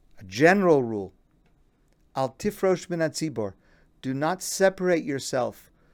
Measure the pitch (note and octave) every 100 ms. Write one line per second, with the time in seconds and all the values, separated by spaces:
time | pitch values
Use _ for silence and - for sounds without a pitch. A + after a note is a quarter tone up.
0 | _ - F#2 G2+ D#3+ G3 F#3 D3 A#2+ G#2+
1 | F#2 - _ _ _ _ _ _ _ _
2 | _ - C3 - G#3 G3+ F#3+ F3+ - E3+
3 | D#3+ - D#3+ A#2 G2+ - _ _ _ _
4 | C3 C3+ D#3 F#3 - - F#3+ F#3+ F3+ E3+
5 | B2+ C3+ - C3 A2+ - _ _ _